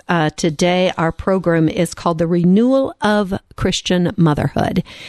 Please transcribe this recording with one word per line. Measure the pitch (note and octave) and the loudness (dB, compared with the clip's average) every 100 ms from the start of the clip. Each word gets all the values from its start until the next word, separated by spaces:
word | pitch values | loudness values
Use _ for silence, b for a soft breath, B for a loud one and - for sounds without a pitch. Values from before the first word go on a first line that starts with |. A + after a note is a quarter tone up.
| - | -4
uh, | F3 D3+ | -2 -2
today | - F3+ D3 F3 F3+ F#3 - | -2 -4 0 0 2 0 0
our | E3 | -4
program | - - F#3+ E3+ E3 D#3+ | -4 -2 0 0 2 2
is | - E3 | 0 -4
called | - F3 E3 | -4 -4 -2
The | E3 | 0
Renewal | F3 F3 G3 B3 C4+ C4+ - | 2 4 4 4 2 0 -2
of | D#4 G#3 F#3+ G3+ - - | 0 0 -2 -6 -10 -6
Christian | F#3+ - - F3+ F3 - | -4 -4 -2 0 0 2
Motherhood. | E3 D3 C#3+ - - - B B | 2 2 -2 -2 -2 -2 B B